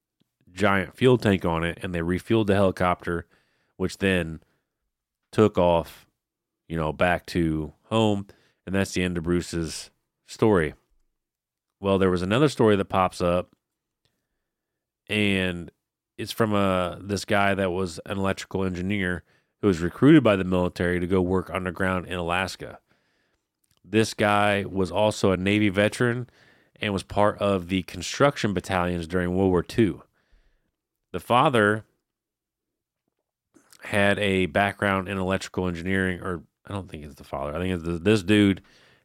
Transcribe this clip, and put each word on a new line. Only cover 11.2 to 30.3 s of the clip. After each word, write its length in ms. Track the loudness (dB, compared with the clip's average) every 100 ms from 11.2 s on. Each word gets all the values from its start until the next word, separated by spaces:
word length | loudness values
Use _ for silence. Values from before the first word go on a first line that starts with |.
| _ _ _ _ _ _
Well, 200 | 0 2
there 120 | 2
was 120 | 2
another 260 | 0 2 0
story 260 | 4 4
that 120 | 4 0
pops 340 | 0 0 0
up, 340 | 0 0 -4 _ _ _ _ _ _ _ _ _ _ _ _ _ _ _ -6
and 600 | -2 0 0 -2 -4 -12 _ _ _ _ -14
it's 140 | -12
from, 200 | -2 0
uh, 440 | 2 2 0 -2 -6
this 240 | -6 -6
guy 300 | -2 0 2
that 160 | 0 -2
was 280 | -2 -6 -8
an 140 | -8 -4
electrical 440 | -2 -4 -6 -4
engineer 600 | -4 -4 -4 -2 -2 -4 -10 _ _ _
who 60 | 0
was 120 | 2
recruited 420 | -2 2 6 6
by 140 | 6 2
the 80 |
military 560 | 0 0 -2 -2 -2 -2
to 60 | 0
go 160 | 0
work 260 | 2 -2 -4
underground 580 | -6 -6 -4 -2 -2 -4
in 60 |
Alaska. 640 | -6 -2 -2 -4 -8 -14 -16 _ _ _ _ _ _ _ _ _ _
This 300 | -2 0 0
guy 540 | 0 2 4 2 0 -2
was 260 | -4 -2
also 400 | 0 0 2 0
a 60 | 2
Navy 320 | 2 2 2
veteran 580 | 2 0 2 -2 -2 -8 _ _ _ _ _
and 140 | -4
was 100 | -4
part 360 | -4 2 2 2
of 300 | 0 0 0
the 140 | -4
construction 680 | -4 -10 -10 2 2 2 -2
battalions 540 | -2 -2 -2 0 -4 -4
during 280 | -2 0
World 160 | 2 4
War 120 | 2
Two. 400 | 0 0 0 0 -16 _ _